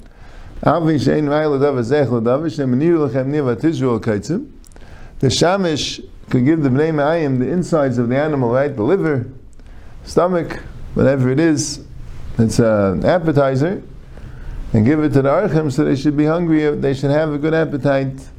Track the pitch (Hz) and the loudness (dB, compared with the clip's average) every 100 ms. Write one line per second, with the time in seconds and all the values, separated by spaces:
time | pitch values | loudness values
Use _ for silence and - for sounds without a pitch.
0 | - - - - - - - 156 160 147 | -20 -20 -20 -18 -16 -4 0 2 2 2
1 | 135 151 143 151 156 139 143 127 113 147 | 2 2 2 0 2 2 2 0 0 2
2 | 120 120 113 135 160 143 131 123 165 165 | 2 2 2 0 -2 -4 -2 2 2 2
3 | 143 131 131 151 131 117 160 139 131 113 | 2 -2 -2 0 0 0 0 0 0 0
4 | 117 104 - 190 311 - - - - - | 0 -2 -2 -6 -6 -16 -20 -20 -20 -18
5 | - - 131 - 165 196 175 151 - - | -16 -2 0 2 2 2 0 -2 -4 -8
6 | - - - 131 127 165 139 127 160 151 | -14 -18 -4 2 2 2 2 2 2 2
7 | 143 170 147 127 127 180 170 165 135 123 | 0 0 0 0 0 -2 0 2 2 0
8 | 120 131 156 143 120 127 147 120 113 190 | 0 0 0 0 2 2 0 0 2 2
9 | 160 135 107 - - - - - - - | 2 0 -4 -12 -18 -20 -20 -18 -18 -18
10 | - - 180 175 147 - - - - - | -2 0 2 0 -2 -8 -12 -14 -6 2
11 | 127 139 127 135 165 147 - - - - | 2 4 2 2 2 2 -2 -8 -14 -16
12 | - - - - 110 110 113 104 98 92 | -14 -12 -6 0 2 4 4 4 2 2
13 | 101 175 160 143 135 131 160 220 - - | 2 2 2 2 2 2 0 -2 -10 -18
14 | - - - - - - - 113 110 156 | -18 -16 -16 -12 -10 -10 -2 2 4 2
15 | 151 139 139 160 202 160 151 143 147 139 | 4 4 4 2 2 0 0 0 0 2
16 | 151 143 151 170 165 156 151 143 139 135 | 0 2 2 0 2 2 2 0 -2 0
17 | 143 147 160 147 156 160 156 139 143 135 | 0 2 0 0 0 0 0 0 0 0
18 | 135 135 - | -2 -6 -14